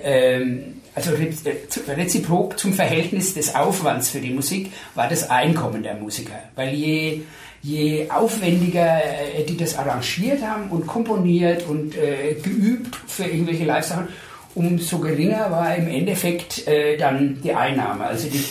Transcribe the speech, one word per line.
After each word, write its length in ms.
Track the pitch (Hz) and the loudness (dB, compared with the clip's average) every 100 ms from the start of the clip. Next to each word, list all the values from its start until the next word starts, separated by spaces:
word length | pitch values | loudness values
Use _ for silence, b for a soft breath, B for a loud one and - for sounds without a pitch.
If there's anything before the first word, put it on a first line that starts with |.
ähm, 720 | 143 131 127 127 127 123 - - - | 2 6 6 4 0 -2 -8 -16 -12
also 160 | - 170 | -6 -2
re-, 140 | 151 160 160 147 | 0 0 -2 -4
äh, 180 | - - | -6 -6
zu-, 120 | - - | -8 -4
reziprok 720 | 143 175 180 156 180 190 - | -4 -2 -2 2 2 2 -2
zum 120 | 196 | 0
Verhältnis 640 | 185 160 160 160 190 - | 2 2 2 0 -2 -2
des 220 | 156 143 131 | -2 -2 2
Aufwands 560 | 185 190 151 123 120 | 2 2 0 0 -2
für 80 | 139 | -4
die 100 | 127 | -4
Musik 420 | 135 135 190 190 B B | -2 -2 -2 -4 B B
war 160 | 139 120 | -2 0
das 180 | 170 - | 0 2
Einkommen 500 | 156 - 165 - - | 2 4 2 0 -4
der 140 | 107 104 | -6 -8
Musiker. 400 | 104 - - - - - | -8 -8 -10 -12 -14 -6
Weil 200 | 135 147 | -4 -2
je, 460 | 156 156 156 156 151 B B B | 0 0 0 -4 -8 B B B
je 440 | 143 151 151 151 156 | -6 0 2 2 0
aufwendiger, 880 | 147 220 214 180 175 175 170 165 160 | 2 2 2 2 4 4 4 4 4
äh, 440 | 151 - 147 151 | 2 -2 -4 -2
die 140 | 151 170 | -2 -2
das 180 | 160 - | -2 -2
arrangiert 680 | 139 123 - 170 233 277 | -2 -2 -4 -2 0 0
haben 260 | 220 214 196 | 0 -4 -4
und 160 | 165 - | -4 -2
komponiert 840 | 226 226 202 175 175 170 165 - | -2 0 2 4 4 4 2 0
und, 280 | 151 151 - | -4 -4 -2
äh, 380 | 147 135 147 151 | 0 0 -2 -2
geübt 520 | 190 233 214 247 - - - | -2 2 2 2 -4 -10 -12
für 160 | - | -6
irgendwelche 420 | 170 160 170 165 151 | -2 0 0 0 2
Live-Sachen, 440 | 139 - 180 - B B B B | 0 0 -4 -6 B B B B
umso 460 | - 170 170 170 170 | 0 2 2 0 -2
geringer 500 | 156 143 190 220 202 | 0 2 2 2 2
war 260 | 165 165 175 | 0 0 0
im 120 | 165 | 0
Endeffekt, 800 | 135 190 175 175 170 - - - | 0 0 0 0 -2 -4 -8 2
äh, 280 | 151 147 151 | 2 4 2
dann 440 | 143 135 139 131 | 2 4 2 0
die 100 | 156 117 | 0 2
Einnahme. 500 | 135 131 101 104 117 | 2 2 0 -2 -2
Also 220 | 117 139 | -2 -2
die 140 | 139 135 | -2 -2